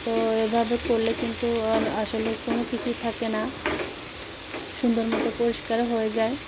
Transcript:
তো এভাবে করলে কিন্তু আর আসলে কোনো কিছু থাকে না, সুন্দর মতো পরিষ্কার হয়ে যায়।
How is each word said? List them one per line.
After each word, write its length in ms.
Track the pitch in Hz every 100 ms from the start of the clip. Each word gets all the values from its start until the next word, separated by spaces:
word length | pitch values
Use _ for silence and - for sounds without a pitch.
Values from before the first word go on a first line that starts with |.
তো 80 | - 226 226 220
এভাবে 320 | 220 233 226 240 -
করলে 240 | 226 226 226
কিন্তু 260 | 233 220 240 233 220
আর 100 | 220 220 214
আসলে 280 | 214 226 220 220 -
কোনো 160 | 233 233
কিছু 200 | 233 240 233
থাকে 220 | 233 214 226
না, 140 | 220 240 - - - 359 - - - - - - - - -
সুন্দর 240 | 240 226 226
মতো 160 | 220 226 220
পরিষ্কার 380 | 233 226 - 226 240
হয়ে 180 | 233 220 220
যায়। 180 | 220 277